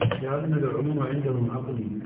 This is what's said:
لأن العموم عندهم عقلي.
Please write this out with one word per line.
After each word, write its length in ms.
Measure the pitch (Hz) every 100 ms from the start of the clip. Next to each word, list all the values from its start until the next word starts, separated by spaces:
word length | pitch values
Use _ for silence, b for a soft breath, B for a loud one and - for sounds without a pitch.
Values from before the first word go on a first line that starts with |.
| - -
لأن 300 | 131 143 160
العموم 500 | 151 135 117 143 151
عندهم 480 | 131 143 135 123 117
عقلي. 360 | 123 - 117 104 107